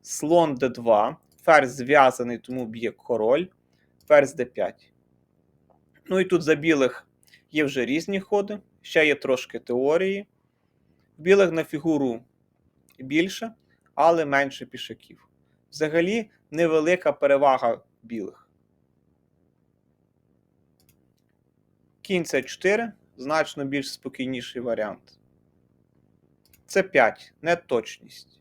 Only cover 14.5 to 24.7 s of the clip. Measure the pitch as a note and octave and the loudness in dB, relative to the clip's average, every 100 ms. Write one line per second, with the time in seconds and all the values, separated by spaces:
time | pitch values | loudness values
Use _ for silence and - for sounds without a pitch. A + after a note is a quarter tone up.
14.5 | C3+ B2 B2 - A2 _ - _ _ _ | -6 -18 -16 -16 -18 _ -20 _ _ _
15.5 | _ _ C#3+ D3+ E3 F3 A3+ G#3+ _ _ | _ _ -6 -2 0 0 -2 -6 _ _
16.5 | D3+ E3+ D#3+ D#3 F3+ D3+ - C#3+ C#3 C#3 | -2 2 2 2 2 0 0 2 4 4
17.5 | B2+ A#2+ A2+ _ _ A2+ A2+ G2 - _ | 4 0 -2 _ _ -12 -10 -10 -14 _
18.5 | _ _ _ _ _ _ _ _ _ _ | _ _ _ _ _ _ _ _ _ _
19.5 | _ _ _ _ _ _ _ _ _ _ | _ _ _ _ _ _ _ _ _ _
20.5 | _ _ D2+ _ _ B1 _ _ _ _ | _ _ _ _ _ _ _ _ _ _
21.5 | _ _ _ _ _ - F#3 D3+ C#3 B2+ | _ _ _ _ _ -4 -4 0 -4 -4
22.5 | - F#3 G#3+ A#3 - _ - C3 D#3+ D3+ | -4 -2 -2 -4 -12 _ -14 -4 -2 -2
23.5 | D3+ C#3 C#3 C3 - C3 - C3 B2+ A#2+ | -6 -6 -6 -8 -12 -14 -8 -8 -8 -10
24.5 | B2+ A#2+ | -10 -6